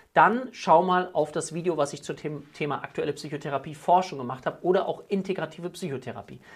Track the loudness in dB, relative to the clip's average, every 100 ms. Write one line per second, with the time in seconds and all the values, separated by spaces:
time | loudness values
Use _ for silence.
0 | _ 6 6 4 -4 -8 6 6 6 2
1 | 0 -2 -2 -2 -6 -4 -2 0 0 -2
2 | -10 -8 -8 -10 -12 -8 -4 -4 -6 -4
3 | -4 -4 -8 -8 -4 -6 -6 -8 4 4
4 | 4 -6 -6 -4 -6 -2 2 2 2 -6
5 | -2 -2 -2 -4 -4 -8 -12 -8 -8 -6
6 | -8 -12 -14 -18 -20